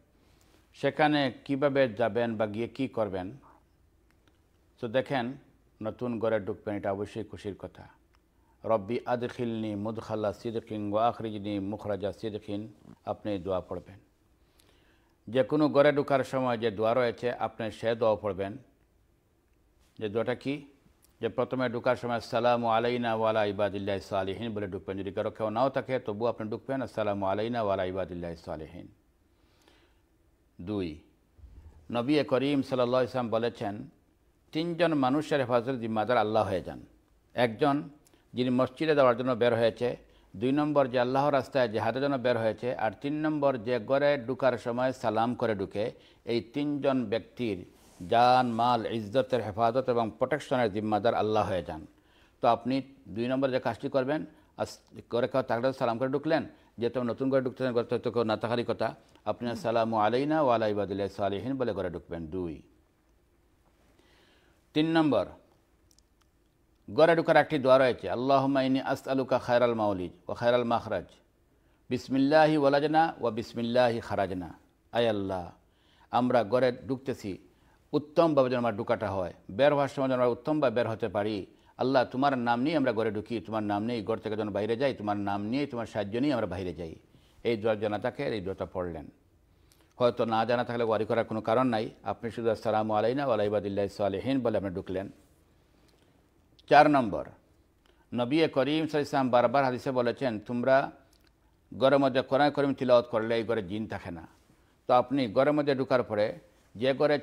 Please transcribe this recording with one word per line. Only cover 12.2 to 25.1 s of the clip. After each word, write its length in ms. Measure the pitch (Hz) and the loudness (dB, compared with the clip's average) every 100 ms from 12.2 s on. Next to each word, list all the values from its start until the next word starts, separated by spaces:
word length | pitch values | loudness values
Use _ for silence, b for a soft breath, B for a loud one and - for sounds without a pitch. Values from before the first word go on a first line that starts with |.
| 113 101 104 101 113 - - - | -8 -8 -8 -8 -10 -16 -20 -12
আপনি 260 | 104 107 107 | -10 -8 -6
এই 80 | 98 | -4
দোয়া 220 | 90 92 | -2 -4
পড়বেন। 380 | - 87 - 98 _ _ _ _ _ b b b b b b b - | -4 -10 -12 -20 _ _ _ _ _ b b b b b b b -2
যে 160 | 123 | 0
কোনো 260 | 127 151 147 | 2 2 4
ঘরে 220 | 135 147 | 6 4
ঢোকার 320 | 143 139 135 | 4 2 0
সময় 340 | 127 131 127 117 | 0 -2 0 0
যে 140 | 113 | -2
দোয়া 220 | 101 110 | 0 2
রয়েছে, 380 | 123 117 101 123 | 2 0 -2 -4
আপনি 400 | - 110 - 110 | -4 -6 -4 -8
সে 240 | - 113 | -4 -2
দোয়া 200 | 117 113 | 2 2
পড়বেন। 420 | 104 107 90 98 123 - _ _ _ _ _ _ _ _ _ _ _ _ - | 2 -2 -4 -6 -10 -18 _ _ _ _ _ _ _ _ _ _ _ _ -10
যে 100 | 107 | -4
দোয়াটা 260 | 113 113 | -2 -4
কি? 320 | 123 135 147 147 _ _ _ _ - | -4 -6 -6 -10 _ _ _ _ -6
যে 80 | 117 | -4
প্রথমে 400 | 127 123 131 123 | -2 -2 -2 -2
ঢোকার 260 | 117 127 | 0 0
সময়, 200 | 123 120 | 0 -2
"আসসালামু 520 | 117 - 120 120 120 113 | -4 -2 2 4 4 2
আলাইনা 480 | 113 120 123 120 | 2 2 0 0
ওয়া 140 | 113 110 | 0 2
আলা 160 | 110 | 2
ইবাদিল্লাহি 540 | 104 101 101 101 101 95 | 0 0 -2 -2 -4 -4
সালিহিন" 540 | - 98 95 92 117 | -4 -4 -4 -6 -6
বলে 140 | 104 98 | -6 -6
ঢুকবেন। 300 | 92 98 95 | -6 -8 -8
যদি 140 | 95 | -6